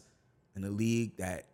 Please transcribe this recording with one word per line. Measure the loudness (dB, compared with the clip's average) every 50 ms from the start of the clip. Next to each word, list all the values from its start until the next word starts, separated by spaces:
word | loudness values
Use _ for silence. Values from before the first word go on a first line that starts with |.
| -8 _ _ _ _ _ _ _ _ _ _
in | -6
the | -4 -4
league | 0 2 2 4 4 4 2 0 -2 -6
that | -4 -4 -4 -6 -8 _